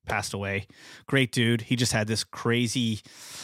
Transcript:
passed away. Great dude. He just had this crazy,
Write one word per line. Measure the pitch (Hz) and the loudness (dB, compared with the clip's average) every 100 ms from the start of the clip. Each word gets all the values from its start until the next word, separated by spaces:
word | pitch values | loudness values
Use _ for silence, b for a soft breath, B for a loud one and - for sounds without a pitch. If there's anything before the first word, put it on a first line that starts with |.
| - | -4
passed | 107 - | -4 -4
away. | 98 98 98 - B B B B | -4 -4 -4 -6 B B B B
Great | 135 127 | 2 2
dude. | - 117 117 | 4 4 2
He | - 123 | 2 0
just | 120 | 2
had | 110 107 | 2 0
this | 110 | -2
crazy, | - - 117 117 120 131 117 107 - B B B | -4 -4 0 2 0 0 0 -2 -8 B B B